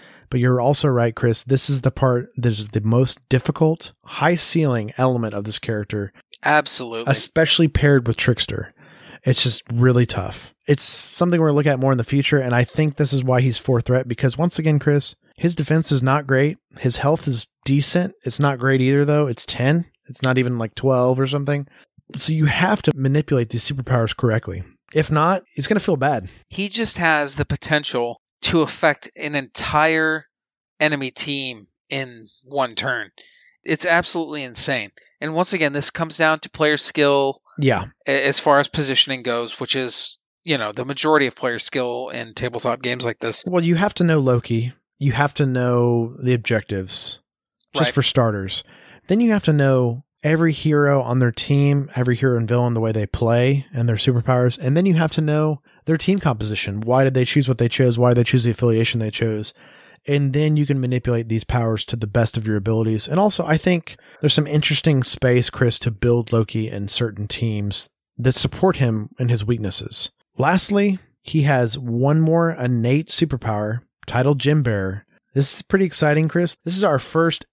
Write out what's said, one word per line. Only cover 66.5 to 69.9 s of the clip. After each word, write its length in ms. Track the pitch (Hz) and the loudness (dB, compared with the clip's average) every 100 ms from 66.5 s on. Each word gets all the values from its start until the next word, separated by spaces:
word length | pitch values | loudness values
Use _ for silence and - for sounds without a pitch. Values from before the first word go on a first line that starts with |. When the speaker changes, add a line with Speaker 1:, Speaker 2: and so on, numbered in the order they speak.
| 117 110 | -4 -6
Speaker 1:
in 180 | 101 101 | -6 -2
certain 380 | - 117 101 104 | -2 -2 -4 -8
teams 600 | - 117 107 101 - - _ _ - | -4 -4 -4 -4 -4 -6 _ _ -2
that 160 | 123 | 0
support 420 | 127 - - 190 175 | 2 0 2 0 2
him 340 | 127 110 107 - | 0 -2 -6 -4
in 100 | 120 | -2
his 160 | 120 | 0
weaknesses. 640 | 104 120 104 - - | 0 -2 0 -2 0